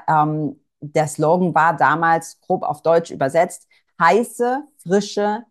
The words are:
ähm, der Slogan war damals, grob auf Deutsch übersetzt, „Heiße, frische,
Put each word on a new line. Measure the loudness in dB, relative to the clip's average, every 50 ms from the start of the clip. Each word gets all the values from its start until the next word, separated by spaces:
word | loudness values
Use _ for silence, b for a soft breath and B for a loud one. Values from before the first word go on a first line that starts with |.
| -2 0
ähm, | 2 2 2 0 -2 -4 -6 -6 -8 _ _ _ _ -18
der | -14 -6 -2 -2 -2 -2
Slogan | -2 -2 0 2 2 2 2 0 2
war | 2 2 2 2
damals, | 2 2 2 2 2 2 2 0 0 -2 -6 -20 _
grob | _ -4 -4 -4 -4
auf | -6 -6 -4
Deutsch | 0 2 2 2 2 -2
übersetzt, | -6 -4 -4 -2 0 0 0 0 -2 -14 _ _ _ _ _ _ _ 2
„Heiße, | 2 4 4 4 0 -2 -4 -4 -2 -2 -2 -4 -6 -12 _ _
frische, | -6 -2 0 0 0 -2 -4 -4 -2 -2 -4 -6 -8 _